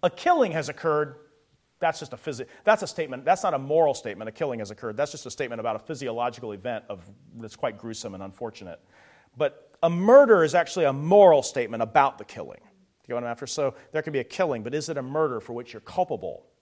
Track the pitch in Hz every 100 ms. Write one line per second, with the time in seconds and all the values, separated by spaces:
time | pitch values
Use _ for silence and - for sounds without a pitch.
0 | 180 - 339 349 226 160 139 - 165 151
1 | 151 131 _ _ _ _ _ _ 165 156
2 | 151 113 - 127 127 - - 214 180 -
3 | 156 127 139 185 196 147 135 156 160 131
4 | 117 98 110 - 151 120 101 107 117 107
5 | 147 151 127 - 131 117 113 107 - 147
6 | 131 117 120 120 120 104 107 113 - 98
7 | 87 101 _ 117 113 - 131 104 117 110
8 | 113 95 98 95 117 - 95 82 _ _
9 | _ _ _ 123 147 - _ _ 170 170
10 | 196 262 277 208 160 170 170 - 151 135
11 | 151 202 196 151 127 - 117 113 113 143
12 | 139 - 107 - 71 - _ _ _ _
13 | _ 120 120 117 135 - 139 - - 156
14 | 156 143 120 - 180 123 110 143 147 147
15 | 127 147 156 120 - 117 123 110 - -
16 | 180 113 90 57 _ _